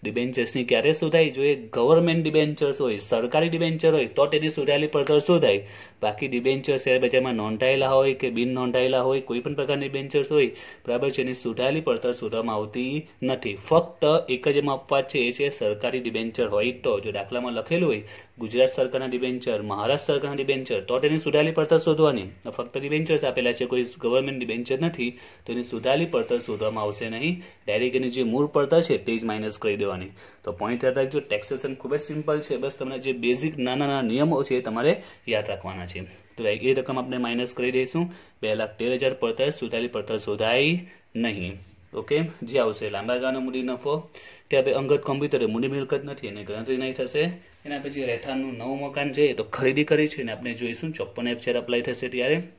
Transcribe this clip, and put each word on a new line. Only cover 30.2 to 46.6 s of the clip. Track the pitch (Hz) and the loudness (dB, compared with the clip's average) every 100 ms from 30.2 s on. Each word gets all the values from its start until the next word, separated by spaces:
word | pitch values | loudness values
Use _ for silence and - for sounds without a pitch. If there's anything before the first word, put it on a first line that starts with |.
| - - | -20 -14
તો | - - | -12 -6
પોઇન્ટ | 101 120 131 | -4 0 0
યાદ | 127 | 0
રાખજો, | 131 147 - | 0 -2 -2
ટેક્સેશન | 104 - 135 139 131 | -6 -4 -6 -6 -8
ખૂબ | 127 | -4
જ | 147 147 | -4 -4
સિમ્પલ | 151 151 151 151 | -6 -2 -2 -2
છે, | 131 | -4
બસ | 139 - | -4 -6
તમને | 131 131 131 | -8 -6 -4
જે | 123 | -2
બેઝિક | 120 127 156 156 127 | 0 0 0 -2 -2
નાના | 131 143 | 0 0
નાના | 139 120 | 0 0
નિયમો | 120 151 147 139 | 2 2 2 0
છે | 123 | -2
એ | 120 | -2
તમારે | 110 131 185 - - - | 0 2 2 -2 -18 -4
યાદ | 110 104 | -2 -2
રાખવાના | 98 92 95 90 | -6 -8 -10 -10
છે. | 87 92 - - - | -10 -12 -16 -20 -4
તો | 113 | -2
એ | 107 123 135 | 0 2 2
રકમ | 127 131 | 0 -4
આપણે | 127 127 120 | -4 -4 -2
માઇનસ | 117 123 - | -2 -4 -2
કરી | 123 127 | -2 0
દઈશું. | 131 165 175 175 - _ | 0 -2 -2 -6 -20 _
બે | 110 107 | -4 -2
લાખ | 110 - | -2 -4
તેર | 117 127 | -2 0
હજાર | 131 127 | 0 0
પડતર, | 117 113 135 143 | -2 0 -2 -2
સુધારેલી | 117 117 120 110 | -4 -4 -4 -4
પડતર | 104 110 107 | -4 -6 -4
શોધાય | 104 110 123 143 175 180 - _ 117 | -2 2 4 4 0 -4 -20 _ -4
નહીં. | 117 101 90 95 - - - - | -4 -4 -8 -10 -16 -20 -12 -12
ઓકે, | 110 147 165 - 113 | -2 0 0 -6 -4
જે | 131 | 0
આવશે | 113 107 110 101 | 0 0 -6 -6
લાંબા | 107 123 | -2 -2
ગાળાનો | 131 131 127 | 0 -2 -4
મૂડી | 127 127 | -4 -4
નફો. | 123 143 156 160 - - - _ | -6 -4 -4 -6 -20 -20 -20 _
ત્યાં | 139 131 | 2 2
પછી | - | 2
અંગત | 139 143 143 | 2 2 2
કોમ્પ્યુટર | 139 143 143 117 | -2 0 2 2
મૂડી | 110 135 139 | 0 -2 -2
મિલકત | 135 143 139 | -2 -4 -4
નથી, | 139 113 | -10 -10
એને | 101 98 | -12 -10
ગણતરી | 107 | -8